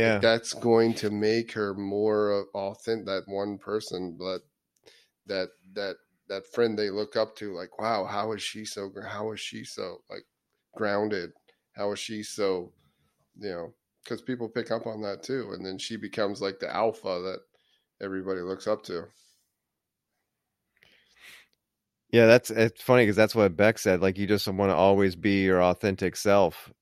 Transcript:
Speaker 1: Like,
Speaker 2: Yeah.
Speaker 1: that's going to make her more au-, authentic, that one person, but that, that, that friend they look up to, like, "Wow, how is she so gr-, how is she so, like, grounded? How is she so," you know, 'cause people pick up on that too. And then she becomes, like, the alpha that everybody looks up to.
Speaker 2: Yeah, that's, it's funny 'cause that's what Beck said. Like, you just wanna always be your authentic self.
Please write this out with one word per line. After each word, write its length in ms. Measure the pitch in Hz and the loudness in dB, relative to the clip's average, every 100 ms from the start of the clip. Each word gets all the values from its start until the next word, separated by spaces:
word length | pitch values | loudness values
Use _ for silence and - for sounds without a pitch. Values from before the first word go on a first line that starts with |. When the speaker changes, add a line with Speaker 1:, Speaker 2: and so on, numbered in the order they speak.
Speaker 1:
Like, 140 | 113 107 | 4 4
Speaker 2:
Yeah. 40 | |
Speaker 1:
that's 340 | 113 117 - | 4 4 0
going 400 | - 120 113 117 113 | -2 4 6 4 2
to 140 | 107 | -2
make 420 | 104 107 117 113 | 0 0 0 -2
her 200 | 113 104 | -4 -4
more 580 | 98 98 101 107 104 104 | -4 -4 -2 0 2 2
au-, 180 | 101 98 | 0 -4
authentic, 520 | 101 98 104 - 113 98 | -6 -8 -8 -6 -4 -4
that 180 | 95 90 | -6 -4
one 300 | 98 101 98 | -6 -6 -8
person, 600 | - 107 - 92 92 85 | -6 -6 -6 -8 -8 -8
but 240 | 90 92 _ _ _ _ _ _ _ _ - | -8 -8 _ _ _ _ _ _ _ _ -8
that, 220 | 98 92 _ 92 | -6 -6 _ _
that, 240 | 98 101 90 _ _ - | -10 -8 -10 _ _ -10
that 180 | 98 95 | -10 -6
friend 300 | - 117 107 | 0 0 0
they 100 | 104 | -4
look 240 | 98 104 117 | -4 -4 -2
up 180 | 107 - | -2 -4
to, 160 | 104 | -12
like, 260 | 90 90 - | -12 -12 -6
"Wow, 260 | 110 110 92 | -4 -2 -4
how 260 | 104 110 | -4 -4
is 80 | 104 | -6
she 220 | - 107 107 | -8 -10 -12
so 240 | - 98 | -10 -10
gr-, 120 | 98 | -10
how 280 | 95 104 107 | -12 -8 -8
is 60 | 104 | -8
she 220 | - 113 - | -12 -12 -14
so, 380 | - 92 87 - | -10 -10 -12 -16
like, 160 | - - _ _ _ _ - | -18 -18 _ _ _ _ -4
grounded? 560 | 107 101 107 104 87 - _ _ _ | -2 0 0 -4 -6 -12 _ _ _
How 180 | - 101 | -8 -6
is 60 | 101 | -6
she 240 | - 110 | -8 -10
so," 500 | 104 - 101 92 95 _ _ _ _ _ _ - | -10 -4 -2 -2 -6 _ _ _ _ _ _ -14
you 120 | 104 | -10
know, 240 | 87 82 _ _ _ - | -10 -12 _ _ _ -12
'cause 160 | 113 | -12
people 280 | - 127 113 | -8 -8 -6
pick 220 | 123 117 | -6 -4
up 160 | 113 113 | -6 -6
on 140 | 107 | -8
that 200 | 104 98 | -8 -8
too. 300 | - 139 104 | -8 -8 -8
And 120 | 95 95 | -10 -10
then 120 | 95 | -10
she 180 | - 113 | -10 -10
becomes, 440 | 101 - 101 101 | -8 -4 -4 -2
like, 180 | 98 95 | -6 -6
the 140 | 82 | -6
alpha 480 | 90 110 107 95 90 | -2 -2 -2 -6 -6
that 180 | 92 95 _ _ _ _ _ - 101 | -6 -10 _ _ _ _ _ -12 -8
everybody 360 | 95 95 92 | -6 -4 -6
looks 260 | 90 95 - | -4 -6 -4
up 160 | 107 - | -4 -4
to. 240 | 87 82 _ _ _ _ _ _ _ _ _ _ _ _ _ _ _ _ _ _ _ _ _ - - _ _ _ _ _ _ _ | -10 -10 _ _ _ _ _ _ _ _ _ _ _ _ _ _ _ _ _ _ _ _ _ -20 -20 _ _ _ _ _ _ _
Speaker 2:
Yeah, 160 | 117 113 | 6 10
that's, 240 | 120 - | 8 6
it's 300 | 110 113 - | 2 2 0
funny 240 | - 127 110 | 4 6 6
'cause 80 | 101 | 4
that's 180 | 107 | 4
what 220 | 113 101 80 | 6 2 6
Beck 240 | 104 113 | 4 4
said. 220 | 107 92 | 2 2
Like, 160 | 95 95 | 2 0
you 80 | 98 | 0
just 200 | 101 104 | 0 0
wanna 280 | 95 98 82 | 0 2 6
always 400 | 98 101 98 87 | 6 6 4 0
be 280 | 104 98 | 0 2
your 200 | 95 92 | 4 4
authentic 520 | 90 90 107 95 92 - | 4 2 0 -2 -4 -2
self. 560 | 104 101 90 - - _ | 2 4 4 0 -20 _